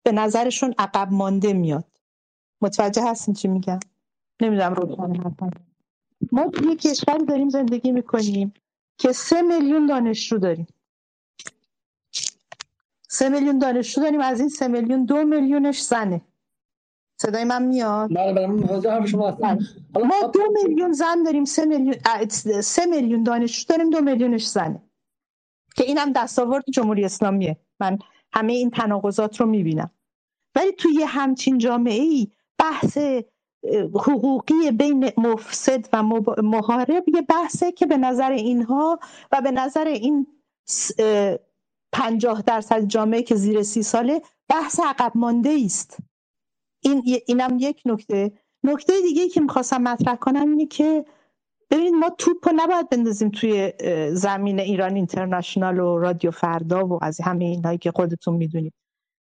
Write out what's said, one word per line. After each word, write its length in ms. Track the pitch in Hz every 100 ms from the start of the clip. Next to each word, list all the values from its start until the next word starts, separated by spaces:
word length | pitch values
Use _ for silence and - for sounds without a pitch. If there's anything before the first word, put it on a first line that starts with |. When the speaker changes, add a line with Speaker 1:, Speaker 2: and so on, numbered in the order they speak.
Speaker 1:
به 100 | 240
نظرشون 640 | 214 214 226 247 240 262 226
عقب 300 | 196 202 196
مانده 400 | 196 196 196 208
میاد. 320 | 190 165 147 - _ _ _ _ _ _ -
متوجه 500 | 202 202 202 214 240
هستین 240 | 226 -
چی 140 | 202 190
می‌گم؟ 320 | 190 185 185 - _ _ _ _ -
نمی‌دونم 340 | 226 202 180
روشن 400 | 180 175 - 180
حرفم. 360 | 175 175 - 185 - _ _ _ _ _ - -
ما 160 | 247 320
توی 200 | - 302
یه 80 | 320
کشوری 480 | 311 269 - 311
داریم 240 | 294 277 277
زندگی 440 | 269 247 240 254
می‌کنیم 600 | 247 240 226 214 196 196 - _ _ _ -
که 140 | 254
سه 300 | 254 - 330
میلیون 440 | 349 339 285 311 294
دانشجو 520 | 269 233 220 - 220
داریم. 280 | 185 165 165 _ _ _ _ _ _ - - _ _ _ _ _ _ - - - - - - _ _ _ -
سه 200 | - 269
میلیون 300 | 285 285 277
دانشجو 440 | 262 247 233 -
داریم، 180 | 302 294
از 200 | 262 240
این 80 | 285
سه 200 | - 254
میلیون، 360 | 240 226 262
دو 200 | 247 294
میلیونش 580 | 302 302 269 285 285 277
زنه. 380 | - 233 202 175 - _ _ _ _ _ _ _ _ -
صدای 280 | 220 214
من 180 | 233 247
میاد؟ 520 | 254 254 226 208 214
Speaker 2:
بله، 180 | 175 190
بله، 140 | 190 185
من 80 |
متوجه 360 | 214 190 196 220
حرف 160 | 226 208
شما 220 | 208 202
هستم. 120 | -
Speaker 1:
بله. 260 | 214 202 - - -
Speaker 2:
حالا 120 | 196 233
Speaker 1:
ما 80 | 392
Speaker 2:
خب، 120 | 240
Speaker 1:
دو 80 | 392 427 427
میلیون 300 | 381 311 359
زن 300 | 285 330 339
داریم، 220 | 320 294
سه 200 | 277 -
میلیون، 300 | 311 294 262 240
اه، 240 | 226 220 214 - 214 208
سه 260 | 214 - 349
میلیون 360 | 320 240 233
دانشجو 440 | 226 233 233 - -
داریم، 220 | 330 330
دو 100 | 320
میلیونش 460 | 285 254 247 226 220
زنه. 360 | 202 160 - _ _ _ _ _ _ _ _ _ -
که 80 |
اینم 280 | 254 294 294
دستاورد 520 | 254 233 - 240 269 269
جمهوری 320 | 262 214 208
اسلامیه. 520 | 196 196 202 196 180 156 _ -
من 180 | 196 202 - _ _
همهٔ 220 | 220 220
این 160 | 247 247
تناقضات 720 | 233 220 208 202 202 214 214
رو 60 | 226
می‌بینم. 440 | 214 165 156 - _ _ _ _ _ _
ولی 180 | - 381
توی 200 | 381 339
یه 120 | 302 302
همچین 520 | 277 269 262 - 262
جامعه‌ای 680 | 240 240 240 214 311 294 202 _ _ -
بحث، 400 | 214 - 208 277
اه، 240 | 294 254 220 _ _ _ - 208
حقوقی 880 | 165 196 - 269 254 262 - 320 311
بین 400 | 226 285 269 254 -
مفسد 720 | 233 220 - - - 262 -
و 100 | 226
مب-، 400 | 214 226 214 214
محارب 640 | 214 220 214 240 247 339 359
یه 80 | 339
بحثه 500 | 277 330 330 - 359
که 140 | 359 311
به 100 | 294
نظر 340 | 254 247 262
اینها 680 | 262 220 247 226 269 311 330 - - -
و 80 | 269
به 100 | 262
نظر 340 | 254 262 311
این 420 | 311 269 233 294 269 _ _ _
س-، 300 | - - - 208
اه، 380 | 220 208 202 175 _ _ _ _ -
پنجاه 500 | - 233 226 240 220
درصد 420 | 208 226 214 226
جامعه 380 | 208 220 214 226
که 120 | 240
زیر 280 | 220 202 214
سی 200 | 202 226
ساله 400 | 208 226 240 311 - _ -
بحث 320 | 311 302 -
عقب 320 | 311 277 240
مانده 420 | 233 233 240 269 302
است. 340 | 208 - - - - _ _ _ _ _ _ _
این، 220 | 269 277 247 247 -
اینم 300 | 247 254 247
یک 220 | 269 294
نکته. 480 | 247 220 - 202 208 202 _ _
نکتهٔ 360 | 262 294 - 392
دیگه‌ای 260 | 359 302 359
که 120 | 349
می‌خواستم 420 | 285 262 247 262
مطرح 340 | 247 240 - 240
کنم 340 | - 277 294
اینه 160 | 302 302
که 380 | - 302 311 294 _ _ _ _ _ -
ببینید، 240 | 302 349
ما 160 | 339 339 349
توپ 300 | - 349 349
رو 60 | 320
نباید 320 | 330 349 330
بندازیم 420 | 247 226 208 214
توی، 420 | 208 226 208 190 -
اه، 340 | - 165 151
زمین 460 | 180 196 196 202 196
ایران 340 | 190 190 190
اینترنشنال 840 | 196 180 185 185 180 180 - 185 180
و 180 | 180 170
رادیو 320 | 180 175 170
فردا 560 | 170 175 165 165 180 190
و 180 | 175
از 160 | - 160
همهٔ 260 | 185 180 175
اینایی 320 | 175 165 170
که 120 | 170
خودتون 460 | 170 175 170 - 170
می‌دونید. 360 | 160 165 160 - _ _ _ _